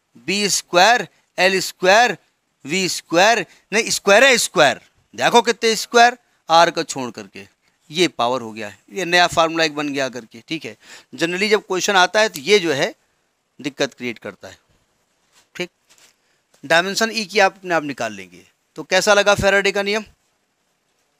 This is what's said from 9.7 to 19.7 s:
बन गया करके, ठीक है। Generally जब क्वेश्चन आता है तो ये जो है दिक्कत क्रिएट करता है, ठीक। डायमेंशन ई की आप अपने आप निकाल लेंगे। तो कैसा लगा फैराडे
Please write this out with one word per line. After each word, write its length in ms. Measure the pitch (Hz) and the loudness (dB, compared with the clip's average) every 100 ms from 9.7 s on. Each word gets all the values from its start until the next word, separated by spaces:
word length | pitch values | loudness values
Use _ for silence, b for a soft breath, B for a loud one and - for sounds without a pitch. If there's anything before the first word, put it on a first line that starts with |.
| 147 | -4
बन 180 | 147 | -6
गया 140 | 139 131 | -6 -6
करके, 320 | 120 113 117 - | -8 -18 -20 -14
ठीक 180 | 160 117 | -12 -12
है। 100 | 107 B B B 127 | -18 B B B -6
Generally 340 | 165 180 208 | -4 -2 0
जब 160 | 208 - | 0 -2
क्वेश्चन 280 | 185 185 196 | -4 0 2
आता 260 | 180 214 | 2 2
है 80 | 214 | -2
तो 100 | 175 | -2
ये 200 | 139 208 | 0 2
जो 140 | 165 | 2
है 200 | 139 185 - _ _ _ _ _ - | -2 -4 -8 _ _ _ _ _ -14
दिक्कत 340 | 135 135 139 | -10 -6 -6
क्रिएट 260 | - 123 110 | -6 -12 -12
करता 280 | 104 92 95 | -14 -18 -20
है, 100 | 92 _ _ _ _ _ _ _ _ _ - | -20 _ _ _ _ _ _ _ _ _ -12
ठीक। 140 | 180 _ _ _ _ _ _ _ _ _ 143 | -12 _ _ _ _ _ _ _ _ _ -2
डायमेंशन 460 | 165 190 190 226 | 0 0 -4 -4
ई 140 | 220 190 | -6 -4
की 140 | 202 | 0
आप 160 | 190 190 | 0 0
अपने 200 | 180 165 | -4 -4
आप 80 | |
निकाल 300 | 147 131 117 | -4 -8 -8
लेंगे। 320 | 98 92 87 _ _ _ - | -10 -18 -20 _ _ _ -16
तो 80 | |
कैसा 300 | 156 185 214 | -4 0 2
लगा 220 | 202 196 202 | 2 2 2
फैराडे 360 | 196 196 196 | 2 2 0